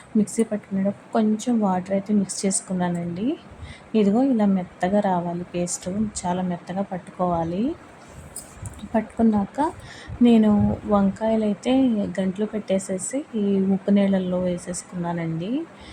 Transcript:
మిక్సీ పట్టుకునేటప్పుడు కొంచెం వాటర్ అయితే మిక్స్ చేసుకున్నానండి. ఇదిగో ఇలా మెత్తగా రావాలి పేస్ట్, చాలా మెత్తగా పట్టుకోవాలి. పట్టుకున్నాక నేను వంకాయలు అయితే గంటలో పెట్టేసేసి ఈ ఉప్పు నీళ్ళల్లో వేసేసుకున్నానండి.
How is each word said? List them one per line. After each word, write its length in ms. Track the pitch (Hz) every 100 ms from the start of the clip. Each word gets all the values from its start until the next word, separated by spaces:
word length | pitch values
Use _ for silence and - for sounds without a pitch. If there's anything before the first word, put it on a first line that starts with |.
| - 220
మిక్సీ 260 | 208 -
పట్టుకునేటప్పుడు 680 | 220 208 - 190 196 202 -
కొంచెం 480 | 233 214 214 247 233
వాటర్ 320 | 202 185 185
అయితే 220 | 196 196
మిక్స్ 320 | 208 190 - 196
చేసుకున్నానండి. 920 | 190 - 185 180 175 170 170 240 339 - - - - -
ఇదిగో 280 | 220 202 220
ఇలా 240 | 269 233 208
మెత్తగా 540 | 190 180 - 180 208
రావాలి 440 | 202 175 175 175
పేస్ట్, 440 | 175 175 175 - 185 202 214 - 180
చాలా 160 | 180
మెత్తగా 400 | 180 170 - 180
పట్టుకోవాలి. 920 | 202 180 - - 180 170 165 180 262 349 - - - - - - - - - - 208
పట్టుకున్నాక 800 | 226 220 - 226 214 196 - 320 - - - - -
నేను 540 | 240 233 214 208 208 214 214
వంకాయలు 580 | 202 196 196 220 220
అయితే 280 | 214 196 240 262 262 214 190 180
గంటలో 260 | 190 185 214
పెట్టేసేసి 800 | 214 - 190 - 185 - 269 311
ఈ 260 | 220 202 196
ఉప్పు 300 | 190 190 -
నీళ్ళల్లో 480 | 202 196 190 185 180
వేసేసుకున్నానండి. 1200 | 180 175 180 180 - 180 170 170 165 160 185 277 330 - -